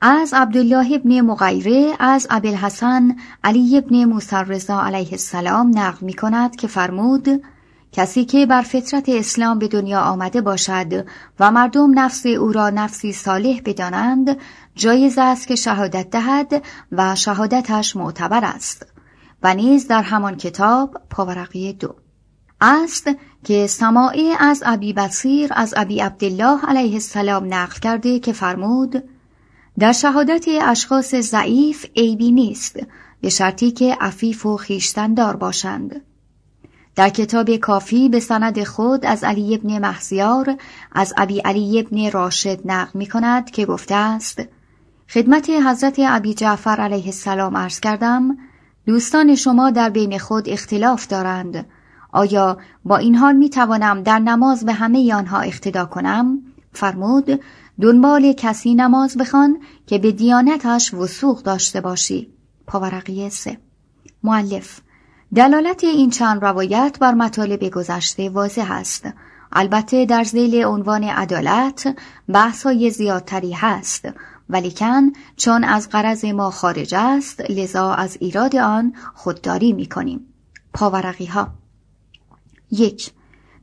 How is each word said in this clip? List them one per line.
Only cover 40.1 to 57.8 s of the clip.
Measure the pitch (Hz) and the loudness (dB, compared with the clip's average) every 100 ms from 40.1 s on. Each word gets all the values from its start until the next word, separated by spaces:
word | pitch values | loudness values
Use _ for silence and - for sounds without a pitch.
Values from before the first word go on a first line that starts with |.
| 190 202 254 269 269 - - - | -2 0 0 0 -4 -10 -20 -8
از | - 190 - | -4 -2 0
ابی | 196 196 | -2 -2
علی | - 202 202 220 | -2 -2 0 -2
ابن | 220 214 214 | -2 -2 -2
راشد | 202 180 - 196 190 | -2 -4 -4 -4 -6
نقل | 190 185 180 190 | -4 -4 -4 -8
می‌کند | 202 226 233 247 247 | -6 -2 0 0 -2
که | - 202 | -4 -4
گفته | 180 - | -4 -2
است، | 202 214 220 220 - 233 _ _ _ _ _ _ | -2 0 -4 -8 -12 -14 _ _ _ _ _ _
"خدمت | 233 233 302 302 | 0 4 2 2
حضرت | 311 269 254 269 269 | 0 2 2 0 0
ابی | 269 233 208 | 0 0 -2
جعفر | 214 220 208 226 214 | -2 -2 0 0 -2
علیه | 208 202 | -2 -4
السلام | 185 190 - 190 190 190 | -6 -8 -6 -4 -2 -4
عرض | 180 - | -6 -4
کردم: | 214 208 233 247 262 277 - _ _ _ - | -4 -2 0 2 0 -2 -8 _ _ _ -2
دوستان | 226 233 311 302 | 0 2 4 6
شما | 277 269 240 262 | 4 4 4 4
در | 233 226 | 2 0
بین | 214 208 196 | 0 -2 -4
خود | - 220 208 | -4 -4 -4
اختلاف | - - 208 226 240 - | -8 -4 -2 0 0 -2
دارند، | 190 185 185 180 170 - _ _ _ - | -6 -4 -6 -8 -10 -14 _ _ _ -6
آیا | - 202 202 190 185 - _ | -2 0 2 0 -2 -10 _
با | 180 196 | 0 2
این | 233 | 4
حال | 233 277 277 | 4 6 6
می‌توانم | 285 277 233 220 214 196 | 4 2 0 2 0 0
در | 190 220 | 2 2
نماز | 220 233 262 254 220 | 2 2 2 2 0
به | |
همهٔ | 214 226 254 240 | 0 2 2 2
آنها | 208 185 196 | 0 -2 -4
اقتدا | 190 - 196 185 | -4 -6 -6 -4
کنم؟" | 175 185 185 208 247 277 254 - _ | -6 -4 -2 0 0 -2 -6 -20 _
فرمود: | - 196 190 196 269 277 277 - - - - | -6 -6 -2 0 2 2 -2 -6 -20 -20 0